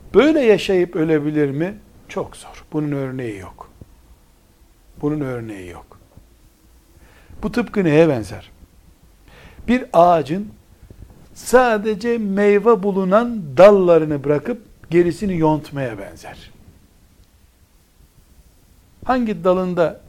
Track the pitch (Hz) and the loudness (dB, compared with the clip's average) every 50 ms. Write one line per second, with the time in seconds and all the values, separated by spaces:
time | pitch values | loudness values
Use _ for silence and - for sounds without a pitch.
0 | - - - 196 262 311 311 302 254 220 202 - - - 190 180 175 175 - 170 | -12 0 2 4 4 4 4 2 4 4 2 2 2 0 0 0 0 0 -2 -2
1 | 156 160 160 151 143 151 151 151 147 139 135 147 170 185 214 208 - - - - | 0 0 0 0 0 -2 -2 -2 -2 -2 -2 -4 -6 -6 -8 -12 -18 -20 -20 -20
2 | - - - 196 - - - - - - - - - - - 151 151 147 143 139 | -20 -12 -10 -10 -10 -10 -14 -20 -20 -20 -20 -20 -16 -10 -8 -6 -6 -4 -6 -6
3 | 135 131 127 131 123 113 104 95 90 82 - - - - - _ - - - _ | -6 -8 -8 -8 -10 -10 -10 -12 -14 -18 -20 -20 -20 -20 -20 _ -20 -20 -20 _
4 | _ _ - _ _ _ _ _ _ _ _ _ _ _ _ _ _ _ _ - | _ _ -20 _ _ _ _ _ _ _ _ _ _ _ _ _ _ _ _ -8
5 | 147 147 151 151 143 131 127 120 113 110 104 95 92 87 85 - - _ - - | -6 -6 -4 -6 -6 -8 -8 -10 -12 -12 -14 -16 -16 -18 -18 -20 -20 _ -20 -20
6 | _ _ _ - - _ _ _ _ _ _ _ _ _ _ _ _ _ _ _ | _ _ _ -20 -20 _ _ _ _ _ _ _ _ _ _ _ _ _ _ _
7 | - _ _ _ _ - - - - 214 - 247 202 - - 214 185 160 147 156 | -20 _ _ _ _ -20 -14 -10 -10 -6 -4 -4 -4 -2 -2 -2 0 2 4 4
8 | 170 160 135 117 104 90 104 98 - - - _ - _ _ _ _ _ _ _ | 4 4 2 -2 -6 -10 -14 -16 -18 -20 -20 _ -20 _ _ _ _ _ _ _
9 | _ _ _ _ _ - - - - - - - - - 240 254 247 - - 170 | _ _ _ _ _ -20 -20 -20 -20 -20 -20 -10 -4 -2 -2 -2 -2 0 2 4
10 | 175 175 175 160 139 127 165 196 214 214 - - _ _ _ _ - - - - | 4 4 4 2 -2 -4 -6 -8 -8 -10 -16 -20 _ _ _ _ -20 -20 -20 -20
11 | - - - - - - - - - - 226 254 254 240 220 208 202 220 214 180 | -20 -20 -20 -20 -20 -20 -20 -18 -2 2 2 4 4 2 0 -2 -2 -4 -6 -4
12 | 226 240 240 226 214 196 196 196 208 208 208 202 190 233 233 185 190 208 185 196 | -4 -4 -4 -4 -4 -4 -2 0 2 2 2 2 2 2 2 2 0 -2 -2 -2
13 | 190 180 190 220 240 240 233 214 165 143 127 147 185 214 208 196 185 170 170 160 | 0 2 2 2 0 0 -4 -8 -10 -2 6 8 8 8 8 6 4 4 4 4
14 | 156 151 151 143 131 143 147 143 - 233 240 240 - - - _ - - 160 175 | 2 0 -4 -4 -2 -2 -2 -2 -2 -6 -8 -10 -12 -20 -20 _ -8 -2 0 2
15 | 170 170 156 - 214 196 180 165 160 156 156 147 - - 143 139 135 120 110 98 | 2 2 -2 -4 -4 -4 -2 0 0 0 0 0 -4 -8 -10 -8 -8 -8 -8 -10
16 | 98 90 80 - - - - - - - - - - - - _ _ _ _ _ | -14 -16 -18 -20 -20 -20 -20 -20 -20 -20 -20 -20 -20 -20 -20 _ _ _ _ _
17 | _ _ _ _ _ _ _ _ _ _ _ _ _ _ _ _ _ _ _ _ | _ _ _ _ _ _ _ _ _ _ _ _ _ _ _ _ _ _ _ _
18 | _ _ _ _ _ _ _ - _ _ _ _ _ _ _ _ _ _ _ _ | _ _ _ _ _ _ _ -20 _ _ _ _ _ _ _ _ _ _ _ _
19 | - - 254 254 240 214 202 165 165 185 185 185 185 180 180 175 165 147 - - | -6 -4 -2 -2 -2 -4 -4 -2 0 0 0 0 -2 -2 -2 -2 -2 -2 -4 -6
20 | - | -4